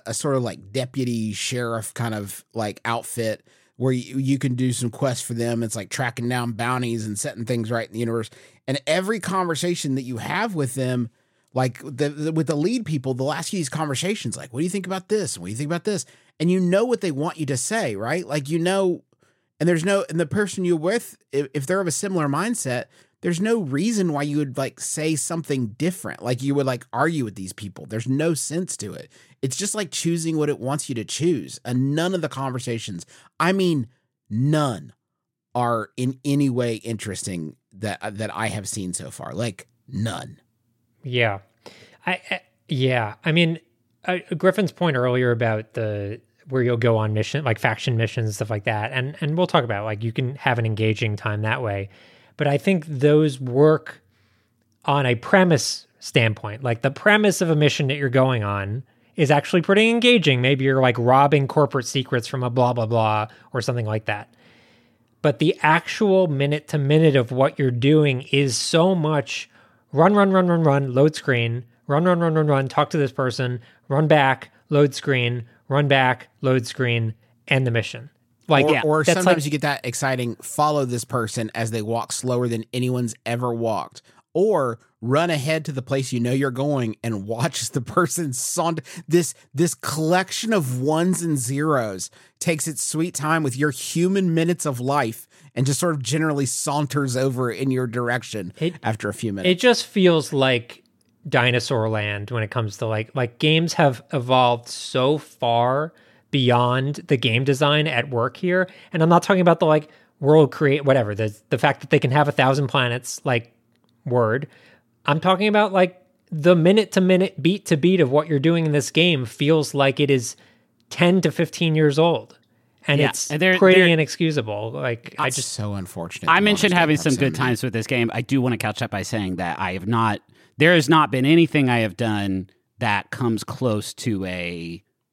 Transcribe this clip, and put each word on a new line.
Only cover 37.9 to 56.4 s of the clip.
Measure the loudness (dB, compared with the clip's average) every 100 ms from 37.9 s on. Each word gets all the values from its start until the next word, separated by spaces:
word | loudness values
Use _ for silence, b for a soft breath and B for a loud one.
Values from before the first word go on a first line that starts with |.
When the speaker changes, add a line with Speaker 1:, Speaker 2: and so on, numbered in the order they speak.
| -8
Speaker 1:
uh, | -10
that | -8 -8
I | -6 -6
have | -6 -8
seen | -8 -8
so | -8 -10
far. | -14 -10
Like, | -6 -6 -8 -18 _ -12
none. | -6 -6 -6 -12 -18 _ _ _ _ _ _
Speaker 2:
Yeah. | -6 0 0 -2 -12 _ B B B B -6
I, | -6 -6
I, | -10 -10 _ -6
yeah. | -2 0 0 -2 -6 0
I |
mean, | 2 2 -2 _ _ _ _ -6
uh, | -6 -6 0
Griffin's | 2 2 -2
point | -2 -2 0
earlier | 0 2 0
about | 0 0 -2 -6
the, | -6 -4 -4 -8 -10 _ _ -4
where | 0
you'll | 0 2
go | 2 2
on | 2
mission, | 0 -2 -2
like, | -2 0
faction | 0 -2 -2 -2
missions, | -2 -2 -4 -4
stuff | -6
like | -4 -2
that. | -2 -4
And, | -4 -6 -6
and | -4 -2
we'll | 0
talk | 0
about, | 0 -4 -4
like, | -4
you | -4
can | -4 -4 -2
have | 0 0
an | 0
engaging | 0 0 0 -2 -4
time | -4 -2
that | -2 -2
way. | -4 -6 -8 b b b b -4
But | 0
I | 0
think | 0 -2 -2
those | 0 4 4 4 0
work | -2 4 4 4 -2 -20 _ _ _ _ _ _ _ _ -2
on | 0 2
a | -2
premise | 2 4 6 2 0 -8 -14 _
standpoint. | -2 2 2 0